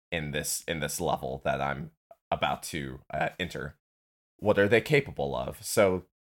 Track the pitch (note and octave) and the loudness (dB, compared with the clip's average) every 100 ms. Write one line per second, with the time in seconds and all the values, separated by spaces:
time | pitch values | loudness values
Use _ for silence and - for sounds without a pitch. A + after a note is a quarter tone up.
0 | _ E2+ D2+ D2 D2+ - - D#2+ D2 - | _ -4 -2 -4 -4 -4 -4 -4 -4 -2
1 | E2 - C2+ C2+ D#2+ C2+ C#2 C#2 - - | -2 -2 -4 -4 -2 0 -2 -4 -8 -14
2 | _ - _ E2+ C#2+ - - D#2+ C2+ B1+ | _ -20 _ -2 -2 -2 -6 -8 -8 -10
3 | - D2+ D#2 - F2 - C#2+ - _ _ | -8 -4 -4 -4 -8 -8 -10 -12 _ _
4 | _ _ _ _ G3+ G3+ G3+ A2+ - D3 | _ _ _ _ 4 6 6 6 4 2
5 | C#3 - C#2 B1+ - - - - G2+ F#2 | 2 -4 -4 -4 -6 -8 -2 4 4 4
6 | - _ | -4 _